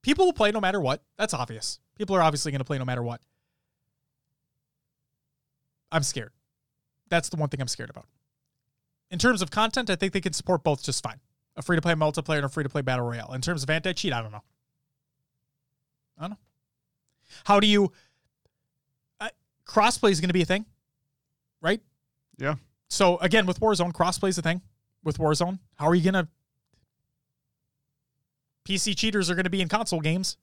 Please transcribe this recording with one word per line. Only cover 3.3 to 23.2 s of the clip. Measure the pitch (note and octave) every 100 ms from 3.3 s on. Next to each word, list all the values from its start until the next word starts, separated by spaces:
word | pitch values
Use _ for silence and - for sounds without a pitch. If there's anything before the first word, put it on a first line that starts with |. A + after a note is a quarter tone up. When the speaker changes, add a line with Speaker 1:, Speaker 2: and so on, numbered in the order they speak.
| _ _ _ _ _ _ _ _ _ _ _ _ _ _ _ _ _ _ _ _ _ _ _ _ _ _
Speaker 1:
I'm | D#3+
scared. | C#3 - - _ _ _ _ _ _ _ _
That's | E3+ -
the | D#3+
one | D3+
thing | C3+
I'm | C3
scared | - A#2
about. | - - _ _ _ _ _ _ _ _ _ _
In | F3+
terms | A#3+ A3
of | F3+
content, | - A3 C4 A#3
I | F3+
think | G3
they | G3
can | F3
support | D3+ - F3
both | - C#3+
just | - C3
fine. | - - _ _ _ -
A |
free-to-play | C#3+ E3+ E3+
multiplayer | D#3+ D#3 D3+ D3+ D#3
and | C#3
a |
free-to-play | D#3+ C#3 D3
battle | C3 B2+ A#2+
royale. | A#2 -
In | C3
terms | C#3+ E3+
of | C3+
anti-cheat, | D#3 F#3 F3 E3+
I | B2
don't | A2
know. | G#2 _ _ _ _ _ _ _ _ _ _ _ _ _ _ _ _ _ _
I |
don't | E3
know. | G#3 _ _ _ _ _ _ _ _ _ - -
How | G3+
do | G#3
you, | G#3 G3 _ _ _ _ _ _ _ _ _ _ _ _ _
uh, | G#3+ _ _ _ -
crossplay | - G#3+ - G#3+
is | F3
gonna | F3+
be | F3+
a | E3
thing, | F#3+ G#3+ _ _ _ _ _ _ _ _ _
right? | D#3+ G#3 _ _ _ _ _ -
Speaker 2:
Yeah. | C3+ D3+ _ _ _
Speaker 1:
So, | - F#3+
again, | F3